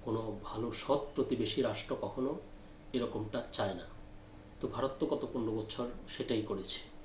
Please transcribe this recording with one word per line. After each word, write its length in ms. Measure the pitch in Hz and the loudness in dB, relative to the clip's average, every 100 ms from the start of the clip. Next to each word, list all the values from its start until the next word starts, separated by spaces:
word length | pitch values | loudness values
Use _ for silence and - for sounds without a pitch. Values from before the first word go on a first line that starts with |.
কোনো 360 | - 110 110 101 | 0 0 0 -4
ভালো 280 | - 110 117 | -4 -2 -2
সৎ 280 | - - 143 - - | 0 4 4 4 0
প্রতিবেশী 460 | 127 120 110 - | 2 4 4 4
রাষ্ট্র 340 | 120 104 - 131 | 4 2 0 0
কখনো 380 | 101 - 131 - - - - - - | -2 0 0 0 -6 -14 -14 -14 -2
এরকমটা 520 | 131 117 107 107 127 - | 0 2 0 0 -2 -2
চায় 220 | - 101 | 2 2
না। 120 | 90 - - - - - - - - | 2 -4 -10 -12 -14 -14 -16 -16 -4
তো 80 | 131 | -2
ভারত 240 | - 131 135 | 2 0 2
তো 60 | 156 | 2
গত 220 | 147 123 | 2 0
পনেরো 180 | 131 113 | 0 2
বছর 360 | 107 107 - 120 - - | 2 0 0 -2 -2 -8
সেটাই 340 | - 131 113 | -4 2 2
করেছে। 380 | 107 98 95 - - - | 2 0 0 -2 -2 -12